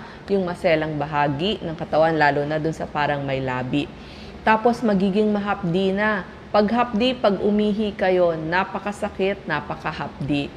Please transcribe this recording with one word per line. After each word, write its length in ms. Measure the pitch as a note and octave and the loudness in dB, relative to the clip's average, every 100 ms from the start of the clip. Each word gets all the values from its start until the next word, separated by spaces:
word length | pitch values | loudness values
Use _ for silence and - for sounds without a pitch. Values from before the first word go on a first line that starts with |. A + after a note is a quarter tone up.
| - - - | -14 -14 -2
yung 160 | G3 | 0
maselang 560 | F3 F3+ F#3 D#3+ D#3 D3+ | 0 0 2 2 2 -4
bahagi 640 | C#3+ D3 D3 C#3 F#3+ A3 | -2 2 2 2 -2 -2
ng 160 | F3 D#3 | -4 -8
katawan, 400 | D#3 D3+ D#3+ D#3+ | 0 4 4 6
lalo 240 | D3 C#3+ | 4 4
na 160 | D3 D#3 | 0 0
dun 160 | D#3 | -2
sa 160 | D#3 - | -4 -6
parang 320 | D3+ D3 C#3+ | -2 0 0
may 160 | C#3 C3+ | -2 -2
labi. 480 | C3 B2+ B2+ C#3+ C3+ - - - - - | -2 -4 -2 -2 -2 -8 -16 -16 -16 -4
Tapos 400 | - A3 A#3+ A#3 | 2 4 4 2
magiging 480 | A#3 G3 G3 F#3+ G#3+ | 2 2 2 2 2
mahapdi 640 | G#3 G3+ G3 E3+ F3+ F#3+ | 2 -2 -2 0 0 2
na. 320 | G3 G#3+ G#3 E3+ - - | 2 0 0 -4 -14 -2
Pag 240 | G#3 G#3 | 2 4
hapdi, 400 | A#3 A#3+ G3+ B3 | 2 0 2 0
pag 240 | B3+ G#3+ F#3+ | 2 0 2
umihi 560 | G3 G#3 G#3+ G#3 G#3 | 2 2 2 0 -2
kayo, 400 | G3 F#3 F#3 F3 | 0 2 4 2
napakasakit, 1120 | D#3+ D#3 F3+ F#3+ G3 G#3 G3+ G3+ - G3 G3+ - | 0 -2 -2 -2 -4 -8 -6 -6 -2 -2 -2 -4
napakahapdi. 1040 | D3+ - D#3 D#3+ D#3 C#3+ - C3+ C#3+ C#3 | -4 -4 -8 -8 -6 -8 -6 -2 -2 -2